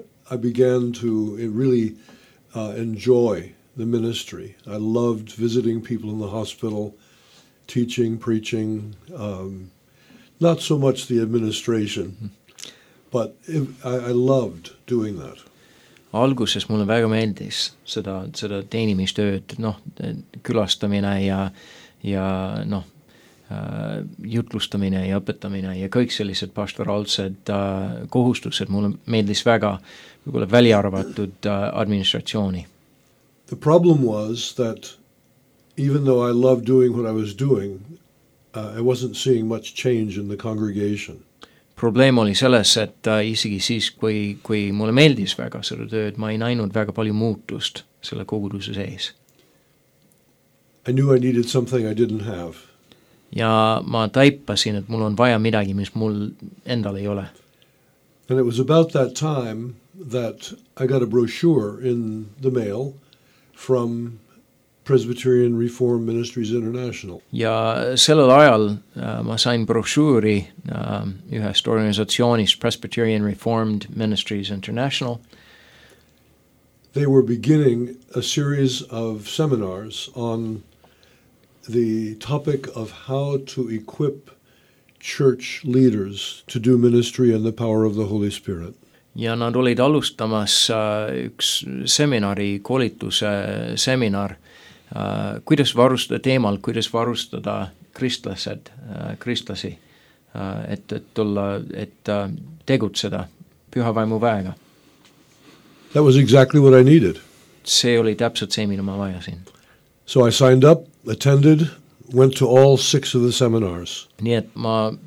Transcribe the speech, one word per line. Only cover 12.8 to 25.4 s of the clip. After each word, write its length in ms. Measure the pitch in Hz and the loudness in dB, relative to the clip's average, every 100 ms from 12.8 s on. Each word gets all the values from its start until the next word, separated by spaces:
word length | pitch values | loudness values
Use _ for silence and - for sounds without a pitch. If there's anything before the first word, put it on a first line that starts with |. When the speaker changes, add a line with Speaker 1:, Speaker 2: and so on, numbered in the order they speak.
| _ _ _ | _ _ _
Speaker 1:
but 240 | 120 107 - - | -4 -4 -10 -8
it, 200 | 160 131 - | -4 -4 -8
I, 260 | 127 127 123 | -6 -4 -2
I 20 | |
loved 580 | 123 131 135 104 85 - - - | 0 2 2 -2 -8 -20 -16 -4
doing 300 | 120 107 90 | -4 -4 -8
that. 180 | 64 - - _ _ _ _ _ _ | -14 -18 -20 _ _ _ _ _ _
Speaker 2:
Alguses 560 | 107 135 123 104 101 - | 0 0 0 -2 -4 -2
mulle 160 | 107 101 | -2 0
väga 220 | 117 113 | 0 2
meeldis 600 | 110 110 95 104 - - - | 0 -2 -6 -8 -8 -8 -10
seda, 440 | - 110 98 95 101 | -12 -10 -8 -8 -10
seda 280 | - 104 98 | -10 -8 -8
teenimistööd, 920 | 95 113 110 95 95 - 104 95 - - | -6 -4 -2 0 -2 -2 -2 -2 -8 -8
noh, 160 | 110 98 - - - - - - | -6 -8 -12 -12 -10 -10 -14 -12
külastamine 840 | - 113 101 - 101 101 101 98 98 | -4 -2 0 -2 -2 0 0 0 0
ja, 240 | 95 95 - - - - _ | -2 -4 -8 -20 -20 -20 _
ja, 600 | 101 98 95 95 95 107 107 | -6 -4 -2 -4 -6 -6 -6
noh, 180 | 98 - _ _ _ _ _ - | -8 -10 _ _ _ _ _ -14
äh, 540 | 52 101 104 107 - 101 - | -12 -10 -10 -8 -10 -12 -14
jutlustamine 840 | 110 117 - 107 - 101 98 95 92 | -6 -6 -4 -6 -6 -4 -2 -2 -2
ja 120 | 98 | -2
õpetamine 540 | 101 - | -4 -8